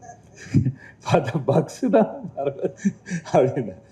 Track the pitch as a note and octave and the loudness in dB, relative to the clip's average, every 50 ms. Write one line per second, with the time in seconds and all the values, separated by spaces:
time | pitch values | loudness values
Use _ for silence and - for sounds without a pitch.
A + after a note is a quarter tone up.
0 | - - - - - - - - - - - - - C3+ - - - - - _ | -14 -18 -18 -20 -20 -20 -20 -20 -10 0 2 2 2 2 -2 -4 -12 -20 -20 _
1 | - - - E3+ C3 B2 - D3+ B2+ - C#3 E3 - - - - C4+ A3+ - A3+ | -2 0 2 2 2 0 -4 -2 0 2 2 2 2 0 -4 -4 -2 2 4 4
2 | G#3 - - C#4 A#3 - - - C#3 C#3 C#3 - F#3 - - - - G3 - - | 4 2 -2 -8 -12 -12 -8 -6 -6 -6 -4 -4 -6 -6 -6 -4 -4 -4 -4 -4
3 | - - F#3 E3 - - - D#3+ B2+ B2 - C#3+ A2+ G2 F#2 - - - | -8 -8 -8 -8 -4 2 4 4 4 4 2 -2 -6 -6 -10 -14 -18 -20